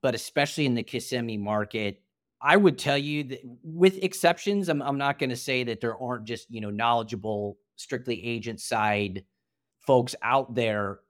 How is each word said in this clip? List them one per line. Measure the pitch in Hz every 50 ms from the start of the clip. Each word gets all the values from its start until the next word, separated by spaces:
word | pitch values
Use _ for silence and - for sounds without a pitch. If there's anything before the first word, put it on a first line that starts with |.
| -
but | 135 120
especially | 110 - - _ - 143 143 - - 151 135
in | 123
the | 120 113
Kissimmee | - - 123 113 - - 123 120 117 113 104
market, | 101 101 107 107 104 101 - 110 107 101 98 _ _ _ _ _ _ _ _ _
I | - 143 160
would | 202 208 185 143 -
tell | - 147 139 143
you | 143 147 147 147 147
that | 127 131 - - 127 120 120 _
with | 160 160 170 180 190 190 190
exceptions, | 190 185 - - - 175 175 - - 208 202 202 196 170
I'm, | 156 143
I'm | 135 139 139 139
not | 139 143 139 -
gonna | 143 131 123
say | 120 - - 131 127 127
that | 117 113 110
there | - 117 113 117
aren't | 127 123 123 117 110
just, | 107 120 107 - _
you | 120 113
know, | 110 104
knowledgeable, | 101 104 117 120 120 120 113 110 113 101 98 110 107 104 104 101 98 _ _ _ _
strictly | _ - - - 127 127 127 120 - 85
agent | 120 117 117 107 117 113 110
side | - - 123 110 107 107 104 104 104 101 92 95 - _ _ _ _ _ _ _ _ _ _ _
folks | _ - 135 127 120 123 - -
out | - 113 123 139 135 - 120
there. | 127 117 113 107 104 104 98 101 - _